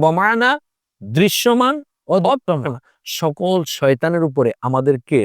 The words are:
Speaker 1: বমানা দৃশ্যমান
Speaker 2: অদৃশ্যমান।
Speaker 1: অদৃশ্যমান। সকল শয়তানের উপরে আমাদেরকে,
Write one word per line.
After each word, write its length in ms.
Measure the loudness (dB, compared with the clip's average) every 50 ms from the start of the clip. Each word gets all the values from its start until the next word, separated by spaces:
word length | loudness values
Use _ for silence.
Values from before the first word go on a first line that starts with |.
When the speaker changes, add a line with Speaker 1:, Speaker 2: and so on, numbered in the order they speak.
Speaker 1:
বমানা 500 | 2 2 2 2 0 0 0 2 0 0 0 -2 _ _ _ _ _ _ _ _
দৃশ্যমান 720 | -12 -6 0 2 2 2 2 0 0 2 2 2 2 0 -2 -4 -8 _ _ _ _
Speaker 2:
অদৃশ্যমান। 260 | -2 0 0 2 2
Speaker 1:
অদৃশ্যমান। 480 | 0 0 -2 -4 -4 -2 -2 -6 -8 -8 _ _ _ _ -16
সকল 520 | -12 -8 -4 -4 -4 -4 -2 -2 0 0 0 -2
শয়তানের 580 | -4 -6 0 2 2 2 2 0 -2 0 0
উপরে 280 | 0 0 0 0 0 0 -2 -4
আমাদেরকে, 580 | -6 -2 -2 0 2 2 0 0 _ 0 0 0